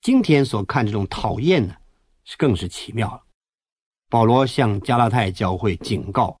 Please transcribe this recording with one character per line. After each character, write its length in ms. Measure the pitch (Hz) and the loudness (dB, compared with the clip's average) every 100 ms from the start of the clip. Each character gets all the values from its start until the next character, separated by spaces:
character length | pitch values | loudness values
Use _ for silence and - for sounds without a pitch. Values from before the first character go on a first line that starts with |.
今 200 | - 262 | 4 2
天 220 | 202 147 | 4 4
所 180 | 135 110 | 4 -2
看 200 | 95 - | -2 -2
这 80 | 110 | 0
种 140 | 107 98 | -2 -4
讨 340 | - 110 - | -4 -6 -2
厌 260 | 143 180 95 | 2 2 0
呢， 80 | - _ _ _ _ | -6 _ _ _ _
是 120 | - - | -20 -2
更 180 | 110 | 0
是 140 | 92 92 | 0 -4
奇 240 | - - | -12 -10
妙 160 | 113 110 | -6 -6
了。 100 | 120 _ _ _ _ _ _ _ _ _ | -6 _ _ _ _ _ _ _ _ _
保 140 | 117 | 2
罗 220 | 113 127 131 | 4 4 2
向 320 | - 120 98 | 0 0 0
加 160 | 92 120 | -2 0
拉 100 | 120 | 2
太 220 | 117 101 | 2 -2
教 260 | 92 95 92 | -2 -4 -2
会 200 | 110 87 | -2 -4
警 340 | - 98 67 | -4 -6 -4
告 260 | 101 113 - | -2 -2 -4